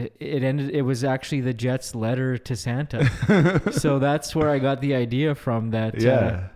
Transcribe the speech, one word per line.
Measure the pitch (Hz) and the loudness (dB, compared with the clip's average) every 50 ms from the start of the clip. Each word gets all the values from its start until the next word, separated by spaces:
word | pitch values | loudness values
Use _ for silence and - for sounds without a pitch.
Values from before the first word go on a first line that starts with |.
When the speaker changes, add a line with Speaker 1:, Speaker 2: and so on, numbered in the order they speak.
| 120 - - - | -6 -8 -10 -12
Speaker 1:
it | - 139 151 135 127 | -8 -4 -2 0 0
ended, | 131 139 147 139 139 | 0 0 0 -2 -2
it | - 147 | -2 0
was | 131 127 131 117 135 | 0 0 0 0 0
actually | 139 131 135 - - 151 139 | 0 -2 -2 -4 -4 -4 -2
the | 123 131 123 | -2 -2 -2
Jets' | 110 120 127 127 131 - - - | -2 -2 -2 -2 -2 -4 -8 -6
letter | 117 110 113 127 127 131 131 127 | -4 -2 -2 0 0 0 -2 -2
to | 117 - - 127 | -4 -4 -6 -6
Santa. | 107 - 120 117 131 151 - - 120 143 123 - - - - 214 185 147 180 190 156 - | -6 -4 -4 -4 -4 -4 -4 -2 0 0 0 0 0 2 4 4 6 6 4 4 2 0
Speaker 2:
<laughs> | 202 | 0
Speaker 1:
So | - - - 151 139 139 | 0 0 2 2 2 2
that's | 135 139 147 151 - - - | 2 2 0 0 -4 -4 -2
where | 160 156 151 | 0 2 2
I | 147 139 | 2 2
got | 131 135 139 123 | 2 0 0 0
the | 139 139 139 | 0 0 0
idea | 127 120 113 120 131 151 156 143 | 0 0 0 0 0 0 0 -2
from | - - 131 117 113 110 113 | -2 -2 -2 -2 -2 -2 -2
that, | 110 113 110 110 - - | -2 -2 -2 -2 0 2
Speaker 2:
Yeah. | 113 123 131 123 98 87 - 90 92 - - | 4 4 6 4 4 2 0 -2 -6 -8 -8